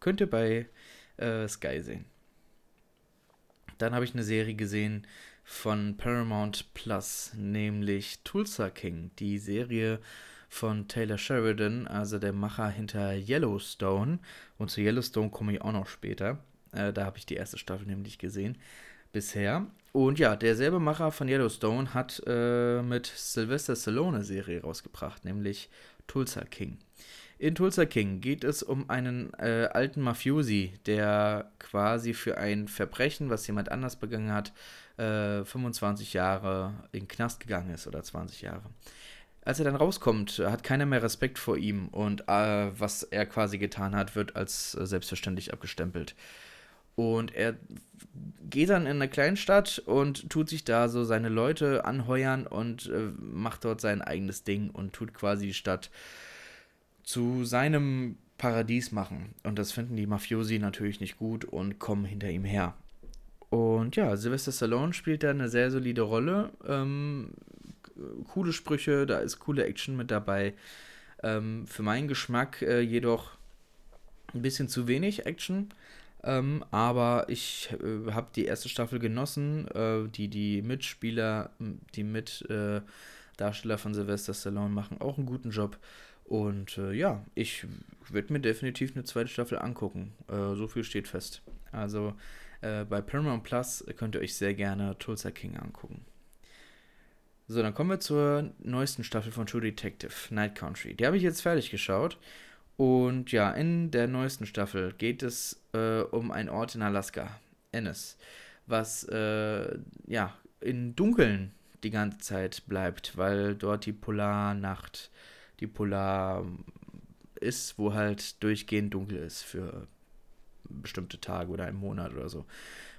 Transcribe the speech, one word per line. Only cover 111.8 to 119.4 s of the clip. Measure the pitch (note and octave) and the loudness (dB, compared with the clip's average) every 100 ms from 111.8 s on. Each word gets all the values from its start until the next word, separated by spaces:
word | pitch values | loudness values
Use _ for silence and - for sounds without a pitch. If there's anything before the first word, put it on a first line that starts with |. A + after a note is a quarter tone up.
die | A2+ | -2
ganze | A2 G#2 G2+ | 0 0 -2
Zeit | - G2 F#2 - - | -4 -2 -2 -4 -4
bleibt, | G2 F#2 - - - | -2 -2 -4 -8 -2
weil | F#2+ G2+ G2+ | 2 2 0
dort | G2+ G#2 G#2 G#2+ | 0 0 -2 -2
die | |
Polarnacht | G#2 - G#2 G#2 G#2 G2+ G2+ G2 F#2+ - - - - - - - - | -6 -4 0 2 2 0 0 -2 -6 -8 -16 -16 -20 -20 -20 -20 -10
die | G#2+ | -8
polar | - G#2 G2 G2 G2 F#2+ F#2 F2+ F2+ - - - - - - - - | -2 0 2 2 2 0 -2 -4 -8 -12 -18 -20 -20 -20 -20 -20 -6
ist, | A2+ A#2+ - - | -4 -2 -6 -2
wo | G#2 | 0
halt | G#2+ G#2 G2+ - - | 2 0 0 -6 -2
durchgehend | G#2+ G#2 - G#2 G#2 | 0 0 0 0 0
dunkel | G2 G2 F#2 | -2 -4 -6
ist | E2 - | -6 -10